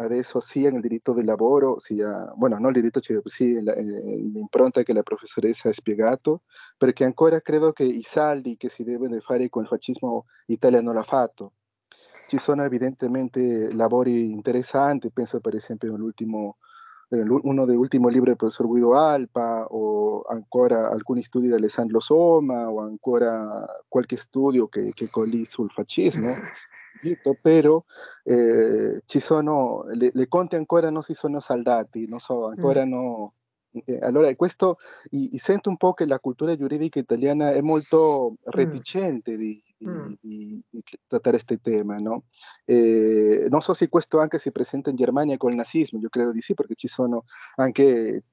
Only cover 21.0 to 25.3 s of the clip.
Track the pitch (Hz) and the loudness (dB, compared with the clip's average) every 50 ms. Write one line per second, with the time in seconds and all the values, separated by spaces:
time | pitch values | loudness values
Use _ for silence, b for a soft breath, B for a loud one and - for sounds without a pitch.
21 | 110 - 127 123 120 - - 127 123 123 120 113 107 104 - - 120 113 113 113 | -4 -4 -4 -4 -4 -4 -2 0 2 2 2 2 0 0 0 -2 -2 0 0 0
22 | - - 151 160 170 170 165 160 147 135 127 120 120 113 110 107 107 107 107 104 | 2 4 4 4 6 6 6 4 4 0 -2 -4 -4 -4 -4 -6 -6 -8 -10 -6
23 | - 131 123 120 120 117 113 110 110 107 107 104 104 - - - - _ - 127 | -2 0 2 2 2 2 0 -2 -6 -8 -8 -10 -10 -12 -14 -16 -14 _ -2 -2
24 | 120 - 131 120 - - - 135 135 139 131 123 113 107 - 104 104 104 104 - | -2 -2 -6 -10 -10 -8 -4 0 0 2 4 2 2 0 -2 -4 -4 -4 -6 -8
25 | 113 107 - 117 110 110 | -10 -6 -4 -2 -2 -2